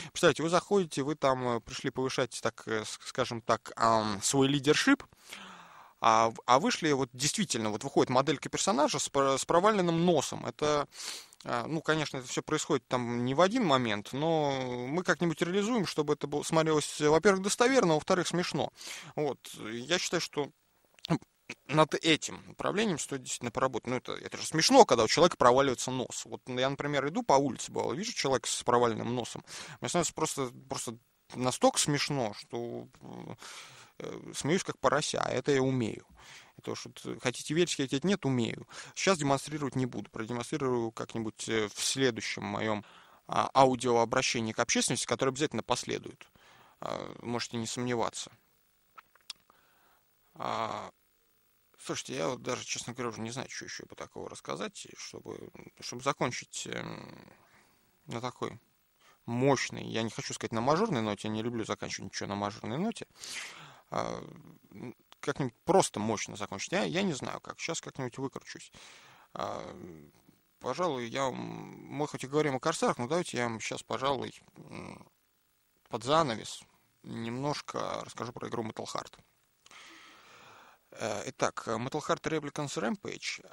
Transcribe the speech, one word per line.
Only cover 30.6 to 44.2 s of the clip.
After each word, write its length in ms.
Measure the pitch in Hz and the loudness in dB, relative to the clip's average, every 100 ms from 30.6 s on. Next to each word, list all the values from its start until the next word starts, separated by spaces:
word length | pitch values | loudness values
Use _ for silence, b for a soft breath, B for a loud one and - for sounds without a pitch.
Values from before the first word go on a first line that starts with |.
| 131 | -10
просто 300 | 127 - 117 _ _ _ | -8 -6 -10 _ _ _
настолько 440 | 120 127 - 262 - | -2 -2 4 4 4
смешно, 540 | - 143 - 143 110 104 | 2 2 0 0 -2 -4
что, 500 | - 120 120 120 123 - 127 120 120 117 B B B B B - | -8 -6 -6 -8 -12 -16 -14 -12 -12 -14 B B B B B -14
э, 340 | - - - - | -12 -10 -10 -6
смеюсь 280 | 135 180 | 0 0
как 140 | - - | -2 0
порося, 440 | 127 143 - - | 2 2 0 -2
а 60 | 50 | -2
это 200 | 120 139 | 0 2
я 100 | 139 | 4
умею. 440 | 131 131 110 - - - B B B - | 4 2 -2 -4 -14 -20 B B B -12
Это 140 | 120 | -8
уж 140 | 113 120 | -8 -10
вот, 360 | - 131 120 | -12 -10 -4
хотите 320 | 127 - - | -4 -4 -4
верить, 220 | 156 170 - | 0 0 0
хотите 240 | 135 139 180 | -2 0 0
нет, 160 | 202 135 | 0 2
умею. 400 | 127 113 - 120 B B | 2 0 -4 -12 B B
Сейчас 240 | - 185 175 | -2 2 2
демонстрировать 580 | 143 139 - 151 139 131 | 2 2 0 -4 -2 -2
не 100 | 127 | -2
буду, 240 | 123 101 | -4 -8
продемонстрирую 840 | - 110 120 117 156 131 123 113 | -8 -6 -6 -4 -2 0 2 0
как-нибудь, 560 | - 123 117 110 - - | -4 -6 -4 -6 -6 0
э, 200 | 113 104 | 0 0
в 100 | - | -2
следующем 600 | - 131 131 110 - - | -2 2 2 2 -6 -6
моём, 400 | 101 104 110 107 B B B B - | -4 -2 -2 -2 B B B B -4
а, 220 | - 110 | -2 2
аудиообращении 1000 | 135 135 123 123 117 113 123 | 6 6 6 4 4 4 2